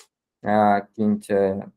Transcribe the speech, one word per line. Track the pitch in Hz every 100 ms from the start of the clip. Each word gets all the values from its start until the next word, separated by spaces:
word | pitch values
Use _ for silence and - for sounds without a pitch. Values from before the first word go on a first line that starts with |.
| - _ _ _
а, | 104 107 104 101
какие-нибудь, | 98 - 107 104 -
э, | 101 98 98 104